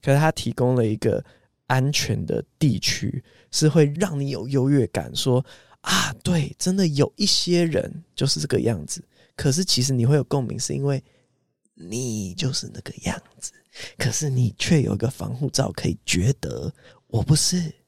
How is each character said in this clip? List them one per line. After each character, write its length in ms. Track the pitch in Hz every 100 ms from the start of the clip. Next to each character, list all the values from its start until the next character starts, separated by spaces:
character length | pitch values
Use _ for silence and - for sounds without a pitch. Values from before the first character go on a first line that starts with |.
可 120 | -
是 40 | 139
他 140 | 160
提 200 | - -
供 240 | 113 123 127
了 100 | 110
一 100 | 107
个 260 | - - - _ _ _ _
安 240 | 131 135
全 320 | 143 - 101 -
的 180 | - - _
地 220 | 151 101
区， 440 | - - - - - _ _
是 160 | - 156
会 240 | 160 147 151
让 220 | 175 143
你 100 | 139
有 180 | 135 113
优 220 | 139 131
越 160 | 143 110
感， 260 | - 64 -
说 280 | 135 127 - - _ _
：“啊， 320 | - 190 170 131
对， 320 | - 170 143 -
真 200 | 185 190
的 80 | 180
有 240 | 143 143 -
一 100 | 202
些 400 | - - 175 170
人 380 | 120 - - - -
就 100 | 139
是 140 | 151
这 80 | 76
个 120 | 110
样 260 | - 104 73
子。” 180 | - - _ _ -
可 160 | 147
是 140 | 143 185
其 160 | -
实 100 | 131
你 140 | 131 120
会 100 | 147
有 80 | -
共 180 | 143
鸣， 140 | 123 -
是 140 | -
因 100 | 143
为 200 | 139 135 - _ _ _ _ _ _
你 600 | _ 85 113 127 107 95 90
就 180 | 139
是 160 | - -
那 60 | -
个 120 | - - -
样 160 | - _ _
子， 120 | - _ _ - - -
可 120 | 123
是 180 | 107 151
你 240 | 127 120 -
却 240 | - 165
有 120 | 120
一 40 | 101
个 120 | 127
防 240 | - -
护 160 | 123 143
罩， 220 | - -
可 180 | - -
以 80 | - -
觉 280 | 90 101 139
得 320 | 76 60 69 - - - _
我 160 | 113
不 120 | - 151
是 380 | - 180 160 -